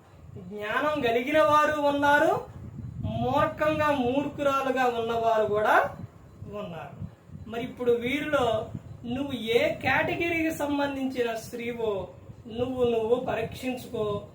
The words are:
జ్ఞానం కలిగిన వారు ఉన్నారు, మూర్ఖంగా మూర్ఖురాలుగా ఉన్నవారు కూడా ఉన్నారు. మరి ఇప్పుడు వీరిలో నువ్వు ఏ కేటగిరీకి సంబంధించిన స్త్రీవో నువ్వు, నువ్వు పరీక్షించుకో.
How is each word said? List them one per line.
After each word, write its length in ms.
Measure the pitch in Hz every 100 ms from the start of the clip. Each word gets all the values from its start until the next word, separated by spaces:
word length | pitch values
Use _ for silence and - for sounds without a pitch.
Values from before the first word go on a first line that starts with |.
| - - - 196
జ్ఞానం 640 | 180 208 208 240 294 302
కలిగిన 400 | 240 240 254 311
వారు 400 | 311 302 302 302
ఉన్నారు, 640 | 285 285 285 294 320 466 - - - - - - 214
మూర్ఖంగా 840 | 226 240 277 311 - 302 302 302
మూర్ఖురాలుగా 1080 | 277 240 277 285 - 277 269 269 262 247 233
ఉన్నవారు 460 | 226 233 226 220 202
కూడా 520 | 208 214 311 - - - - - - -
ఉన్నారు. 540 | 202 185 165 143 - - - - - -
మరి 120 | 233
ఇప్పుడు 300 | 254 - 247
వీరిలో 800 | 233 240 285 302 285 240 214 - - - - 240
నువ్వు 280 | 254 285
ఏ 400 | 247 220 233 311
కేటగిరీకి 840 | - 262 277 320 349 339 330 320 320
సంబంధించిన 760 | 285 285 285 269 262 254 233 226
స్త్రీవో 720 | - 240 233 233 220 196 180 - - - -
నువ్వు, 360 | 220 254 254
నువ్వు 320 | 240 226 220 254
పరీక్షించుకో. 1080 | 262 214 233 - 254 247 - 233 214 202 -